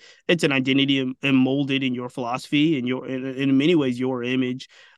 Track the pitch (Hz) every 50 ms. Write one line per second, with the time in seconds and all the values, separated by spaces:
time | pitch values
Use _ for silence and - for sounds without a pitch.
0 | - - - _ _ - 180 160 170 147 135 135 127 135 135 139 139 139 139 135
1 | 131 127 127 - 139 139 135 131 131 131 135 143 139 135 135 135 135 127 123 123
2 | 123 120 - 139 120 117 123 127 - - 151 143 151 165 156 127 120 123 127 131
3 | 131 131 131 127 131 135 127 131 139 139 135 131 143 175 180 151 135 131 120 123
4 | 127 131 131 123 120 123 131 131 127 127 127 131 - - - - - - _